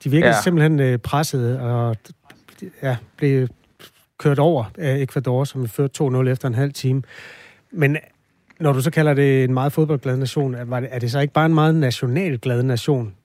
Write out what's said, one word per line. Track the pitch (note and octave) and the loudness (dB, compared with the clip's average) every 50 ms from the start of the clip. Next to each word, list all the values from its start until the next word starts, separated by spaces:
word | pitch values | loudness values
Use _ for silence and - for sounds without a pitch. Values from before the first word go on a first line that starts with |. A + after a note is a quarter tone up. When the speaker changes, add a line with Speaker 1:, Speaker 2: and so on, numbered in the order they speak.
| - | -2
Speaker 1:
de | C3+ | 2
virkede | C#3 D#3 C4 - A2+ | 2 4 4 4 4
Speaker 2:
Ja. | G#2 | 2
Speaker 1:
simpelthen, | - F#3 F3 D#3+ D3+ D#3 D#3+ C#3+ | 2 2 2 4 4 4 4 2
øh, | C3+ B2+ B2 A#2 | 2 2 0 -2
presset | - - - D3 D3+ - - C3 A#2+ A#2+ B2+ C3 | -2 -2 -2 -2 -2 -2 -2 -2 -2 -2 -2 -2
og, | B2 A#2 A#2+ A#2+ A#2 A#2 A2 - - - - _ _ - - _ _ - _ - F#3+ F#3 - - | -2 -2 -2 0 0 -2 -4 -6 -10 -18 -20 _ _ -20 -20 _ _ -20 _ -18 -18 -18 -14 -8
ja, | C#3 C3+ B2 A2 - - _ | -4 -4 -4 -4 -8 -16 _
blev | - D3 C#3 C3+ C3 B2+ A#2+ - _ _ _ _ _ - - _ _ _ _ _ - | -2 0 2 2 2 0 -2 -6 _ _ _ _ _ -20 -20 _ _ _ _ _ -2
kørt | - D3+ C#3 C#3 | 0 0 2 4
over | D3 E3+ E3 B2+ G#2+ F#2+ - - | 2 2 2 0 -2 -6 -8 -6
af | E3 C#3 C3+ C#3+ | -2 -2 0 -2
Ecuador, | C3+ - - D3 B2 C3 B2 C3 C#3 | -2 -4 -4 -4 -2 0 0 0 -2
som | - - C3+ B2 A2 | -2 -4 -6 -6 -4
førte | - - C#3 C3 - | -2 -2 -2 -2 -2
to | - D#3 C3 | -2 -2 0
nul | B2+ B2+ C3 B2+ | 0 2 2 0
efter | B2+ - - B2+ | 0 -2 -2 -2
en | A2 | -2
halv | B2 C#3+ C#3+ | 0 -2 -2
time. | C#3 - - C3 C3 C3+ A#2 - - - - - - - - - _ _ _ _ | -4 -4 -2 0 0 0 -2 -6 -14 -20 -20 -20 -20 -20 -20 -20 _ _ _ _
Men | - F3 - C#3+ - D#3 - - _ _ _ _ _ _ _ _ _ - | -2 0 0 0 0 -2 -6 -12 _ _ _ _ _ _ _ _ _ -2
når | E3 C#3+ | 0 0
du | C3 C3 | 0 2
så | B2+ C3+ | 0 0
kalder | - D#3+ D3+ D3+ C#3 | 0 2 2 4 4
det | C#3 C#3+ C#3 C3+ C3 C3 | 4 4 4 4 4 2
en | B2+ B2+ | 2 0
meget | B2 C3+ C#3+ | 0 0 0
fodboldglad | - D#3+ D#3 D3+ D3+ B2+ - C3 B2+ | 0 0 0 0 0 -2 -2 -4 -2
nation, | C3 C3+ A#2+ - D3+ C#3 C3 B2 | -2 -4 -4 -2 -2 -2 -2 -4
er, | A#2+ B2 | -8 -8
var | A#2 B2+ B2 | -6 -6 -6
det, | A#2+ - | -6 -6
er | C3 A#2+ | -6 -6
det | A#2+ A#2 | -4 -2
så | B2 C#3 | 0 0
ikke | C#3+ C#3+ - | -2 0 2
bare | D#3 D#3+ | 2 2
en | D#3+ D#3+ | 4 4
meget | D#3 D3+ D#3+ D#3+ | 4 4 4 4
nationalglad | D#3+ C#3+ B2 A2+ - C3 B2 B2 F3 G3 E3 C3+ A2+ - C3 A#2+ A#2+ | 2 2 0 0 -2 -4 -2 -2 -2 -2 -2 -4 -4 -2 -2 0 0
nation, | B2+ C3 B2 A2+ - D#3 C#3+ B2+ A2+ G2+ F#2+ _ | 0 0 -2 -2 0 0 -2 -2 -2 -6 -12 _